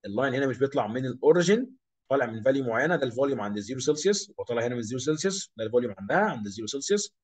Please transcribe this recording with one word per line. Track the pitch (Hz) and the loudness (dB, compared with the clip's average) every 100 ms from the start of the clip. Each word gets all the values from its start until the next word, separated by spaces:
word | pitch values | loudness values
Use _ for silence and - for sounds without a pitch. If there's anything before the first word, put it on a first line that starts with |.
اللاين | 107 104 135 | -4 -2 0
هنا | 127 139 | 0 0
مش | 123 | 0
بيطلع | 135 143 107 | 0 0 -2
من | 120 131 | -2 -4
الاوريجن، | - 147 170 175 220 262 - _ _ _ | 2 4 6 6 4 2 -10 _ _ _
طالع | 135 120 | 0 2
من | 113 | 0
فاليو | 107 139 | 2 2
معينه، | 127 113 147 170 | 2 0 2 2
ده | 139 | 0
الفوليوم | 113 139 127 | 0 0 0
عند | 104 104 | -4 -4
زيرو | 101 127 | -6 -2
سلسيوس، | 135 151 196 202 - - | 0 2 2 0 -4 -12
هو | |
طالع | - 117 120 | -4 -2 -2
هنا | |
من | 123 | -4
زيرو | 110 127 | -4 -4
سلسيوس، | 135 156 196 190 - - | -2 0 -2 -4 -10 -8
ده | |
الفوليوم | 110 123 120 101 | 0 0 0 -6
عندها | 101 160 | -2 2
عند | 208 127 104 | 2 -2 -8
زيرو | 101 107 | -8 -8
سلسيوس | 139 - 202 - _ | -8 -2 -2 -2 _